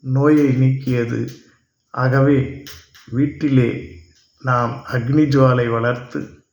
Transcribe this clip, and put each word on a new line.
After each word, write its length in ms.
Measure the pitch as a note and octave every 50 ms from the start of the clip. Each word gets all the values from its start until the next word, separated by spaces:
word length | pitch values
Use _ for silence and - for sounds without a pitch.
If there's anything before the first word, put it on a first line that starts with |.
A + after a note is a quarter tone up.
நோயை 480 | - C3+ B2+ C3+ C#3 D3+ D#3 D3+ D3 C#3 C3
நீக்கியது. 640 | B2 C3 C3 C3 C3 C3+ C3 B2+ A#2+ A#2 A#2 A#2 A2+ A#2 - - - _ _ _ _ _ _ _ _ _ _ -
ஆகவே 460 | A#2+ B2+ C3 C3 C3+ C3+ C#3+ C#3+ C3 - - F2 F#2 - - - - - _ _ - _ -
வீட்டிலே 580 | - A#2+ C#3+ D3 D3 - D#3 D3 C3+ B2+ B2 A2+ - - - - - - - _ _ _ _ _ _ _
நாம் 320 | - C3 B2 B2 A#2+ A#2+ B2+ - -
அக்னி 380 | - - B2 A2+ A#2+ C3+ D#3 D#3
ஜுவாலை 400 | C#3+ C3+ C#3 C3+ B2+ B2+ B2 A#2+ A#2
வளர்த்து 500 | A#2 A#2 A2+ A#2+ B2 B2 - - - D3 - - - - _ _